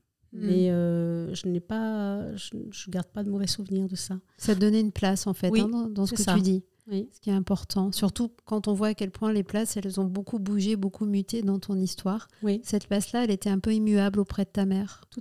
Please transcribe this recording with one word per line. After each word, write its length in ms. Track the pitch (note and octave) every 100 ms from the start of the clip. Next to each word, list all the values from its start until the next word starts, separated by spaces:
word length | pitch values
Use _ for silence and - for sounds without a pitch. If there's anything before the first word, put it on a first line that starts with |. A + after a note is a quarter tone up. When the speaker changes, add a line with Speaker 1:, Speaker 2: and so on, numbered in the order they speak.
| _ _ _
Speaker 1:
Mm. 60 | -
Speaker 2:
mais, 300 | G#3 F3+ F3+
euh, 640 | F3 F3 E3+ E3+ E3+ E3
je 140 | F3 F#3
n'ai 120 | F3
pas, 760 | - A3 A3 G#3+ G3+ G3+ A3+
je, 160 | G#3 - A3 G#3+
je 200 | - -
garde 180 | F3+ F3
pas 140 | G#3+
de 60 | G3+
mauvais 160 | G3 G3
souvenirs 420 | - F#3+ F#3+ F#3+
de 80 | F3+
ça. 220 | - F#3 - -
Speaker 1:
Ça 160 | -
te 60 | F#3+
donnait 200 | G#3 A3
une 120 | G#3+
place, 340 | - G3 F#3+ G3+
en 80 |
fait, 160 | F#3 F#3
Speaker 2:
Oui, 100 | A3
Speaker 1:
hein, 80 | G#3
dans, 180 | A#3 A3+
dans 200 | G3+ G3
ce 40 |
Speaker 2:
c'est 60 | A3
Speaker 1:
que 60 |
Speaker 2:
ça. 120 | F#3+
Speaker 1:
tu 60 | G3+
dis. 220 | F#3+ F#3 - _ -
Speaker 2:
Oui. 160 | G3 A#3
Speaker 1:
Ce 80 | -
qui 80 | G#3+
est 60 |
important, 580 | G3 F3+ G3+ - G3 G3
surtout 380 | - G3 - A#3 - -
quand 200 | G#3+ G#3
on 60 |
voit 140 | G3+ G#3+
à 60 |
quel 160 | G#3 G3
point 200 | - G#3+
les 120 | G#3+
places, 340 | F#3+ G#3 A3 G#3
elles 240 | F#3+ F#3
ont 60 | F#3+
beaucoup 320 | F#3+ G3 A3+
bougé, 360 | F#3+ G#3 F#3+
beaucoup 300 | G#3+ G3 -
muté 380 | G#3 G3+ G3 A#3
dans 160 | G3 G3
ton 160 | - G3
histoire. 500 | F#3 - F#3+ A3 - _
Speaker 2:
Oui. 200 | G#3+ G3+
Speaker 1:
Cette 220 | - G#3 -
place-là, 380 | G3+ - A#3+
elle 60 | A#3+
était 200 | G3 G#3
un 80 | G3
peu 160 | A3
immuable 440 | A3 G#3+ G#3 G3+ G3+
auprès 280 | G3 - G3
de 20 |
ta 140 | -
mère. 400 | F#3+ F#3+ G3 - -
Speaker 2:
Tout 100 | -